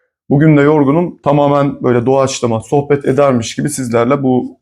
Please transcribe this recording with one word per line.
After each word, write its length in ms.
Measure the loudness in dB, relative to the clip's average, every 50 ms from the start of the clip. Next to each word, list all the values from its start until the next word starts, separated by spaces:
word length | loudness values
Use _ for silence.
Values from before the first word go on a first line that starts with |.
| _ _ _ _ _ -2
Bugün 280 | 0 2 4 4 4 4
de 40 |
yorgunum. 560 | 4 4 2 2 2 2 0 0 -2 -4 -8 -6
Tamamen 640 | _ 0 0 2 2 2 2 0 0 -2 -4 -4 -2
böyle 220 | 0 0 0 0
doğaçlama, 560 | 0 0 0 0 -2 -2 -4 -4 -4 -4 -4
sohbet 440 | -4 -2 -2 -2 0 0 -2 -2 -2
edermiş 500 | -2 0 2 2 2 0 0 -2 -4 -6
gibi 140 | -6 -6 -6
sizlerle 540 | -6 -6 -6 -2 -2 0 0 0 0 0 0
bu 340 | 0 0 -2 -2 -4 -10 -14